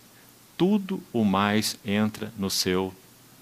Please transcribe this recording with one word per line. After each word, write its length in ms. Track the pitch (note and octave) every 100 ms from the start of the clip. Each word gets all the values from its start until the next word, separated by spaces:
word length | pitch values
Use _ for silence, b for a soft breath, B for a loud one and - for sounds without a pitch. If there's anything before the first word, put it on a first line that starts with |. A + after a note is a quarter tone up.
| b b b - - -
tudo 440 | F3 G#3 F#3 F#3+ -
o 120 | A#2
mais 520 | G#2+ F#2+ G#2 G#2 G#2 -
entra 480 | G#2+ G2+ G#2+ G#2+ G#2+ G#2
no 140 | G2
seu 420 | - F#2+ F#2 F#2+ F#2 - - - -